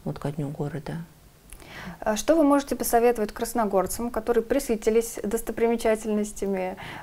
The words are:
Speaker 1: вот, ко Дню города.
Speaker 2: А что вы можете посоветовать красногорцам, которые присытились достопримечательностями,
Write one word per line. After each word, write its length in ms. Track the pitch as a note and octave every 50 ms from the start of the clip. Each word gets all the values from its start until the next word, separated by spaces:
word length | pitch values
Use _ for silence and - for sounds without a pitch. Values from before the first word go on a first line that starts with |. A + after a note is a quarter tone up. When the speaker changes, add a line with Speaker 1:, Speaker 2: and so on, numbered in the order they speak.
| -
Speaker 1:
вот, 140 | - D3 -
ко 140 | - D3
Дню 160 | D3 D#3+ D3 C#3
города. 460 | D#3 - D3+ D3 D3+ C#3+ - - D3 E3+ E3+ - - - - - - - - - - - - - - - - F#3 E3+ -
Speaker 2:
А 160 | - A3 G#3+ G#3
что 180 | - - D#4
вы 80 | E4 D4+
можете 320 | C#4 C#4+ C#4+ C#4 - B3+
посоветовать 560 | A#3+ A#3+ - - A#3 A3+ A#3+ A#3+ A#3 G#3+ G#3
красногорцам, 800 | - - A#3 A3 - A#3+ A3+ G3+ G3+ F#3+ F3+ F#3 - - A#3 A#3+
которые 320 | - A3+ G#3+ - A#3 A3+ A3
присытились 760 | - B3 C#4+ C#4 - A#3 G#3+ - A3+ A3 A#3 A3+ A3+ - - -
достопримечательностями, 1500 | G#3 G#3+ A3+ - - A3 - A3+ A3+ A#3 A3+ - A3+ A3 G#3+ - A3 G#3 G#3 G#3 G#3 - - G3+ G3 G3 F#3 F#3 F#3 G3 F#3+ - - - -